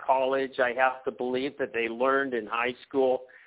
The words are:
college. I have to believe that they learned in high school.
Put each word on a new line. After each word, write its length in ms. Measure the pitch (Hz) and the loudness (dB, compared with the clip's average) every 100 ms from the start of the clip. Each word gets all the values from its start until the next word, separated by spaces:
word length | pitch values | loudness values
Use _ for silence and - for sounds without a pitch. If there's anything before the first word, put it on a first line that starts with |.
| - | 0
college. 540 | 135 131 135 135 131 | 2 2 0 0 0
I 120 | 123 | 0
have 300 | 120 131 131 - | 2 2 2 -6
to 60 | |
believe 460 | 117 127 127 135 131 | -4 -2 -2 -2 -4
that 160 | 131 | -4
they 160 | 117 113 | -2 -2
learned 440 | 117 131 135 139 | 0 2 2 0
in 120 | 120 104 | -4 -4
high 300 | 117 120 123 - | -4 -4 -6 -6
school. 360 | 139 131 127 - - | 0 2 0 -4 -20